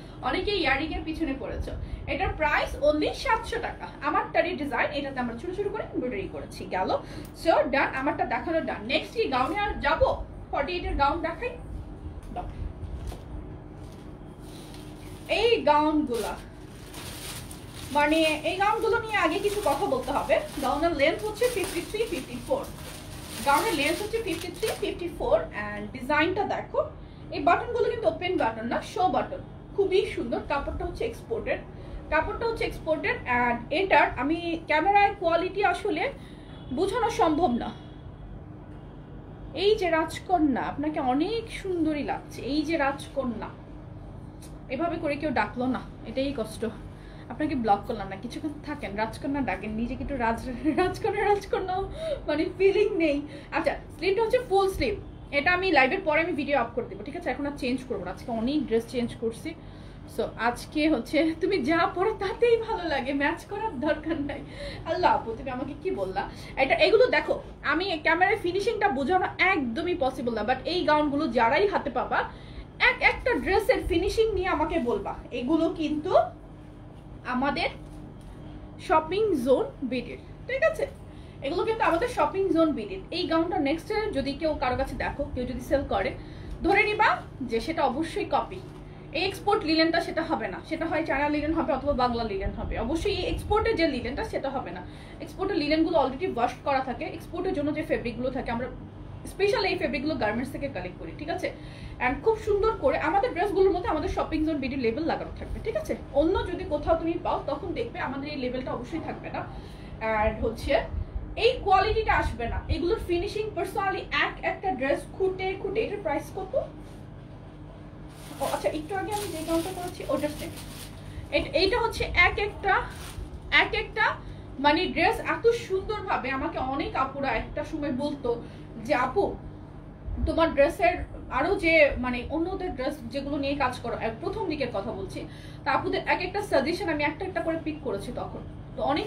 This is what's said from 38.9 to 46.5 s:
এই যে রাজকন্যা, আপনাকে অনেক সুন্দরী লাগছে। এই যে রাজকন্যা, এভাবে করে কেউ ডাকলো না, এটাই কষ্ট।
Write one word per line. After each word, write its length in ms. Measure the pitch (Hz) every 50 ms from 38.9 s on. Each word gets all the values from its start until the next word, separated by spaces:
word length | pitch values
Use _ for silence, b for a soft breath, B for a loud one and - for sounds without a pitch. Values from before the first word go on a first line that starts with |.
| - - - - - - - - - - - - -
এই 220 | - 359 403 440
যে 140 | 427 370 339
রাজকন্যা, 720 | 320 320 330 320 - - - - 381 349 311 285 254 196
আপনাকে 380 | 156 160 196 - 285 311 302 330
অনেক 520 | 285 254 254 277 320 392 453 466 - -
সুন্দরী 500 | - - - 392 359 349 311 311 302 294
লাগছে। 400 | 254 196 151 156 - - - -
এই 200 | - 226 277 302
যে 140 | 302 285 330
রাজকন্যা, 720 | 302 277 269 277 277 - - - 277 254 247 226 196 - - - - - - - - - - - - - - - - - - - - - - - - - -
এভাবে 280 | 247 277 330 339 320
করে 200 | 330 320 294 285
কেউ 140 | 285 311 302
ডাকলো 360 | 247 240 208 208 - 233 247
না, 140 | 262 254 202 - - - - -
এটাই 280 | - 220 262 269 285 277
কষ্ট। 300 | - 214 -